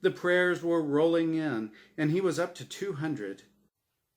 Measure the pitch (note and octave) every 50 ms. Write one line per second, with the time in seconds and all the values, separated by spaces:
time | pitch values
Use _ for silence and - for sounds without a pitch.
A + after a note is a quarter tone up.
0 | - F#3+ - - - F3+ F3+ F3+ F3+ F3+ F3 D#3+ - E3+ E3+ E3+ D#3+ D3 C#3 D3
1 | D#3 E3 E3 E3+ E3 E3 D#3+ D#3+ D#3+ D#3 C3+ A2+ A2 G#2+ - - - - _ -
2 | D#3 D3+ D3+ F3 G3 F#3 D#3+ C#3+ E3+ F3+ F3 - C3 - - - F#3+ G3+ F#3+ C#3+
3 | D3+ D#3+ D3+ A#2 G#2 G2 G2 F#2+ - _ _ _ _ _ _ _ _ _ _ _
4 | _ _ _